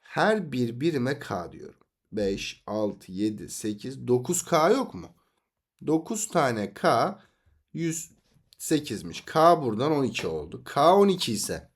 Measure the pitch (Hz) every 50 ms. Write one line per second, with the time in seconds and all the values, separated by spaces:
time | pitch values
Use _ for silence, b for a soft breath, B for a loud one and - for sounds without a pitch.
0 | _ - - 139 156 196 220 220 185 151 131 127 123 113 113 120 139 170 160 139
1 | 120 127 139 127 - - 110 92 87 80 - - - - - _ _ _ _ _
2 | _ _ - 107 104 98 98 - - - - _ _ - 104 107 107 104 98 -
3 | - - 92 92 104 110 107 101 87 71 - - - 107 107 104 - 127 135 135
4 | 123 120 123 123 123 - 180 - - - 175 160 156 175 220 277 247 - - 185
5 | 160 - _ _ _ _ _ _ _ _ _ _ _ _ _ _ - 143 156 160
6 | 165 - 233 214 - - - 180 147 135 120 107 104 98 - - - 175 139 113
7 | 131 175 202 b b b b b b b b b _ _ _ 151 165 165 160 165
8 | - - _ _ _ _ _ _ _ _ - _ - - 165 151 147 - 113 98
9 | 82 87 80 - - - - 160 156 170 175 165 147 123 107 104 127 151 160 143
10 | 135 117 - - - 90 80 78 73 78 - - - - - 147 143 160 180 202
11 | 202 202 190 180 - - 113 101 - - 90 80 - _ _